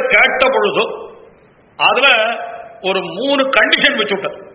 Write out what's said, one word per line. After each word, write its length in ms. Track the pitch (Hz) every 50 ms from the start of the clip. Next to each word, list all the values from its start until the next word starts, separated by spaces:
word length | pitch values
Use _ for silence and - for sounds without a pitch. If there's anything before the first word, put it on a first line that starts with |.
| - -
கேட்ட 340 | 196 214 247 254 - - 262 -
பொழுது 340 | 214 214 208 196 139 180 233 - - - - - - - - - - _ _ _ _ _ _ _ _ -
அதுல 300 | 147 185 220 240 277 277 247 226 214 233 233 - - - - - - - - -
ஒரு 180 | - 185 190 190 170
மூணு 380 | 170 165 190 254 277 285 269 269 269
கண்டிஷன் 500 | - 214 226 - 330 - - 285 - 226
வச்சுட்டார். 400 | 208 - - - - 143 - - - -